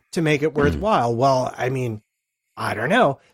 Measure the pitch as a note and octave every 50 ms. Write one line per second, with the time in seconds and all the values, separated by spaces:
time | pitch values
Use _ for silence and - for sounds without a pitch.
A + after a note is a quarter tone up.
0 | _ _ - F3 D#3+ D3+ D3+ C3 D3 D#3 C#3+ D3+ C#3+ D3 - D3 F3+ G#3+ A3 E3
1 | B2 A#2+ A#2+ A2+ C3 C#3 C3+ B2+ B2 - - - A#2+ B2+ C3+ C3 B2+ A#2+ G#2+ G#2+
2 | - _ _ _ _ _ _ _ _ _ _ - - A2 G#2 - A#2+ C#3+ G3 B3+
3 | G#3+ D3 C3 - _ _